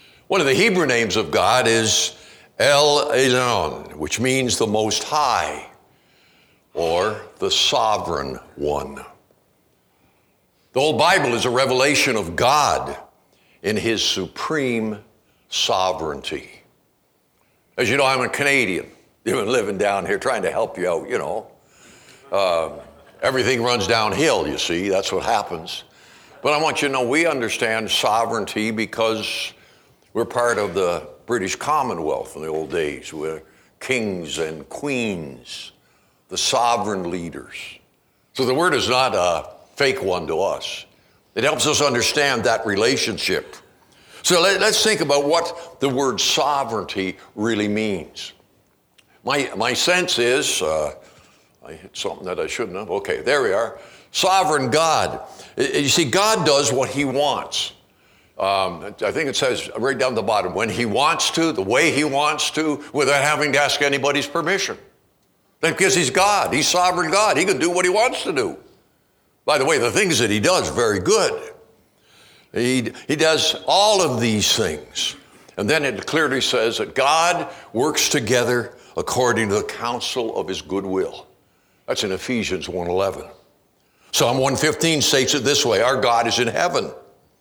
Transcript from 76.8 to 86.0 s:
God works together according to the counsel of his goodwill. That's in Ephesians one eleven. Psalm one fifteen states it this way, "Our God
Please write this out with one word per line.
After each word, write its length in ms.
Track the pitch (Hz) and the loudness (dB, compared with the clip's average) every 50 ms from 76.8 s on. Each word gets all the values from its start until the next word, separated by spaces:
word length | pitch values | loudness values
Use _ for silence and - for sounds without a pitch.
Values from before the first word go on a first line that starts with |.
| 104 107 - | -6 -2 0
God 580 | 139 131 139 156 165 165 175 175 165 151 - - - - - - | 2 2 4 4 4 2 2 0 0 -4 -8 -12 -16 -16 -6 -2
works 340 | 113 139 156 147 - - | -2 0 0 0 0 0
together 680 | - - 143 117 101 127 120 120 117 123 120 110 - - - - - - | 0 0 0 0 2 2 2 2 2 0 0 -2 -4 -10 -20 -20 -10 -8
according 520 | - - - - 123 127 120 113 107 113 101 | -6 -6 -2 0 2 2 2 2 2 0 0
to 60 | 98 | 0
the 80 | 104 90 | 0 -2
counsel 760 | - - - 113 120 123 117 - - - 131 117 110 - | -4 -6 -6 -6 -6 -4 -4 -6 -6 -4 -4 -4 -4 -4
of 100 | 98 92 | -4 -4
his 140 | 95 95 87 | -4 -6 -8
goodwill. 640 | - 80 92 98 95 95 92 95 90 - - - - - _ _ _ _ _ _ _ _ _ _ _ | -6 -6 -4 -4 -4 -2 -2 -2 -2 -4 -6 -12 -18 -20 _ _ _ _ _ _ _ _ _ _ _
That's 160 | - 131 - - | -6 -4 -4 -2
in 80 | 98 | -4
Ephesians 580 | 95 90 - - 127 117 98 - 95 87 76 90 | -4 -4 -4 -4 -4 -2 -2 -4 -4 -6 -6 -6
one 180 | 85 92 87 | -6 -6 -4
eleven. 380 | 87 90 92 98 98 76 69 - - - - _ _ _ _ _ _ _ _ _ _ _ _ _ _ | -2 -2 0 0 -2 -2 -6 -10 -16 -18 -20 _ _ _ _ _ _ _ _ _ _ _ _ _ _
Psalm 260 | - - 139 120 127 | 0 2 2 2 2
one 180 | 135 131 139 135 | 2 2 0 0
fifteen 460 | 107 147 156 147 - 165 165 160 147 | 2 0 0 0 0 0 0 2 2
states 320 | - - - 135 131 - 143 | 2 2 4 2 2 2 0
it 100 | 143 110 | 0 0
this 220 | 139 143 - 135 | 2 2 2 2
way, 160 | 120 107 117 | 2 4 4
"Our 180 | 113 127 139 | 4 4 2
God 280 | 117 | 2